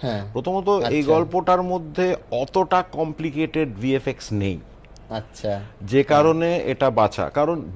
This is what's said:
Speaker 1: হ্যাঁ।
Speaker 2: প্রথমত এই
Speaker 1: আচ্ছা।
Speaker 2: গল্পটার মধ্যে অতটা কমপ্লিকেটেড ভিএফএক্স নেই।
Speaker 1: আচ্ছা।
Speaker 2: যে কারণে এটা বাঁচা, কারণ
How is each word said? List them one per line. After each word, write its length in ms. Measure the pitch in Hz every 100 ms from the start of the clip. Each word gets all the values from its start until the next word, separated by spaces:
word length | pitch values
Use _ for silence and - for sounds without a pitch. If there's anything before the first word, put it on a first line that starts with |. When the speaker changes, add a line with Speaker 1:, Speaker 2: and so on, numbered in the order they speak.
Speaker 1:
হ্যাঁ। 260 | 131 104 101
Speaker 2:
প্রথমত 360 | 113 151 190 185
এই 300 | 202 120 151
Speaker 1:
আচ্ছা। 140 | 143
Speaker 2:
গল্পটার 500 | 160 165 175 175 180
মধ্যে 540 | 180 180 156 151 185 180 -
অতটা 540 | 120 - 190 185 185 180
কমপ্লিকেটেড 840 | 143 160 147 156 143 156 160 143 101
ভিএফএক্স 520 | 127 135 135 123 -
নেই। 260 | 104 98 82 - - - - -
Speaker 1:
আচ্ছা। 500 | 113 - - 107 101 107 -
Speaker 2:
যে 200 | 98 135
কারণে 540 | 135 147 156 165 170 175
এটা 340 | - 131 135
বাঁচা, 400 | 113 107 - 76
কারণ 320 | 143 151 165 80